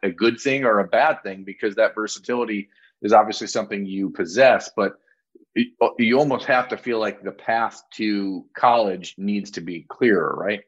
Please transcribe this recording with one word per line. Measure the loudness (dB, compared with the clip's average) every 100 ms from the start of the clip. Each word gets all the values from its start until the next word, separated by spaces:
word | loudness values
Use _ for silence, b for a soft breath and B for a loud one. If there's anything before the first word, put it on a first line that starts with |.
a | -6
good | 0 0 0
thing | -2 0
or | 2 2
a | 2
bad | 2 2 0
thing? | -6 -12
Because | -14 -6 -4 2
that | 0 0
versatility | -8 -8 -6 -4 -2 -4 -8 b b b
is | 4
obviously | 4 4 0 -6
something | -6 -6 -6 -6
you | -4 -4
possess, | -4 -2 4 4 4 0 -2
but | -2 -4 _ _ _ _ _ -2
it, | -2 0 0 2
you | 2 2
almost | 2 0 0
have | 0 0
to | -4
feel | -4 -2
like | -2 -6
the | -10
path | -8 -4 -2 -2 -6 -16
to | -4 -2 -2 -2 -6 -12 0
college | 4 4 2 -4 -10 -8
needs | -4 -4 -6
to | -10
be | -10 -10 -12
clearer, | 0 2 4 2 -2
right? | -4 -4